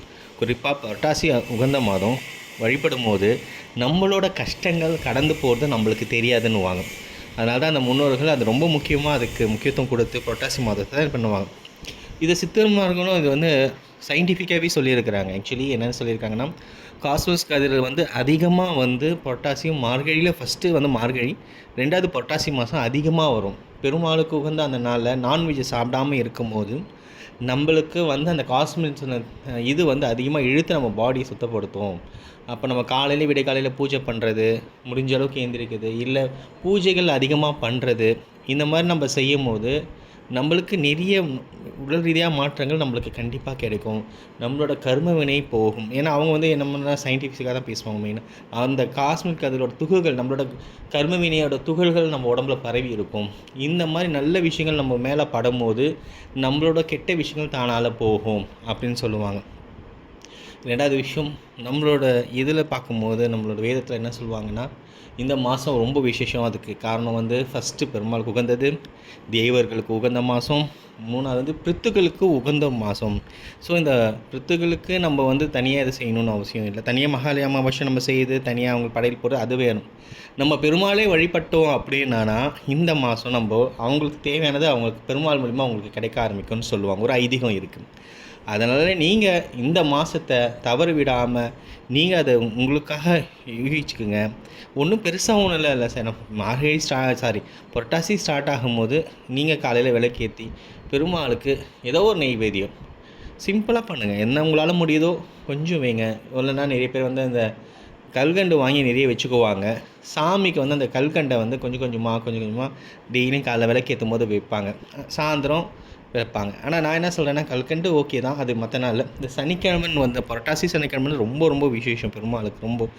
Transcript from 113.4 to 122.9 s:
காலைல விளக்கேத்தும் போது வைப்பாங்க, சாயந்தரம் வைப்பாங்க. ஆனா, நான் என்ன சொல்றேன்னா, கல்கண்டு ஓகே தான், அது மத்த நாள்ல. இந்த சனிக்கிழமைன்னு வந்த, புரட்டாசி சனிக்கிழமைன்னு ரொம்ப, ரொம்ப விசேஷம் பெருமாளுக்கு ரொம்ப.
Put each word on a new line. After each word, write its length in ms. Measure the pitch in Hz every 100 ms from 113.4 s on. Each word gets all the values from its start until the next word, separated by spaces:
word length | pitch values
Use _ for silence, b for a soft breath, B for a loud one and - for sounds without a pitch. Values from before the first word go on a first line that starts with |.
காலைல 240 | 127 117 117
விளக்கேத்தும் 440 | 120 120 120 113
போது 160 | 117 113
வைப்பாங்க, 480 | 104 - 107 101 101 - 139 135 -
சாயந்தரம் 500 | 151 147 139 139 120 - B B B
வைப்பாங்க. 520 | 120 113 110 101 98
ஆனா, 160 | 131 165
நான் 140 | 156
என்ன 180 | 165 175 175
சொல்றேன்னா, 300 | 143 143 151
கல்கண்டு 540 | 127 - 160 180 156
ஓகே 200 | - 127
தான், 160 | 127 143
அது 180 | 123
மத்த 260 | 113 113 131
நாள்ல. 260 | 123 113 131
இந்த 140 | - 131 -
சனிக்கிழமைன்னு 640 | 143 180 190 175 170 151
வந்த, 240 | 127 123 -
புரட்டாசி 360 | 117 135 156 175
சனிக்கிழமைன்னு 440 | 160 147 135 135 147
ரொம்ப, 320 | 110 143 160
ரொம்ப 200 | 139 143
விசேஷம் 420 | 113 123 113 110
பெருமாளுக்கு 560 | 107 110 117 104 - 113
ரொம்ப. 220 | 117 113